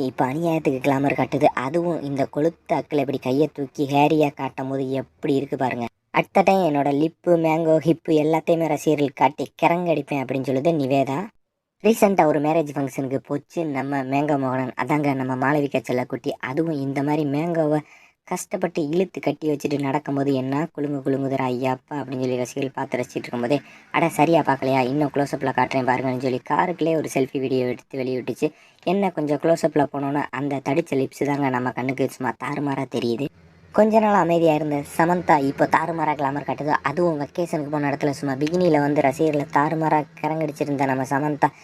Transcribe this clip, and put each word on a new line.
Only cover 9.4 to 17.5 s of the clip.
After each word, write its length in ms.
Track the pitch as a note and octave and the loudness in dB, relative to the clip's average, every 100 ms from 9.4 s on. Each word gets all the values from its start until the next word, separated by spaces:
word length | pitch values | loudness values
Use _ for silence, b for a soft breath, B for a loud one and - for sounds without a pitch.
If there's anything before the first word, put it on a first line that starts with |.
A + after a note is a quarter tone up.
| C#3 - | -8 0
கிறங்கடிப்பேன்" 680 | E3 E3+ F3 D3+ C#3 C#3+ | 0 2 0 -2 -2 -4
அப்படின்னு 260 | C3 C3+ C3+ | -2 -4 -2
சொல்லுது 240 | C3 D#3+ E3 | 0 0 0
நிவேதா. 440 | C3+ C#3 C3+ C3+ G#3+ - _ _ _ _ | 2 2 0 -2 -6 -12 _ _ _ _
ரீசெண்டா 420 | G#3 A3+ G#3 F#3+ D#3 | 0 4 4 4 4
ஒரு 160 | D3+ | 4
மேரேஜ் 320 | D3 E3 D3 | 2 2 0
ஃபங்க்ஷனுக்கு 480 | C#3+ C#3 - C3+ C3 - | -2 -4 -4 -4 -4 -4
போச்சு 360 | C#3+ - - D#3+ | -6 -6 -6 -4
நம்ம 380 | C3+ C3+ C#3 | -4 -4 -4
மேங்கோ 340 | C3 C#3 D3+ C#3+ | -2 -2 0 0
மோகனன், 380 | C3 C3 B2+ - | 0 -2 -4 -4
அதாங்க 360 | - D3+ C#3+ | -2 0 0
நம்ம 220 | C3+ C3 B2+ | -2 -2 -2
மாளவிகா 460 | C3 D3+ C#3+ C3 | 0 2 0 -2
செல்லக்குட்டி. 520 | A#2 B2 B2 C3+ C#3+ - | -2 -2 -4 -6 -6 -6
அதுவும் 420 | A#2+ C3+ E3 D3+ | -4 -2 -2 -2
இந்த 200 | C3+ C#3 | -4 -2
மாதிரி 220 | C#3+ D3+ D3 | -2 0 0
மேங்கோவை 520 | C#3 E3+ | -2 -2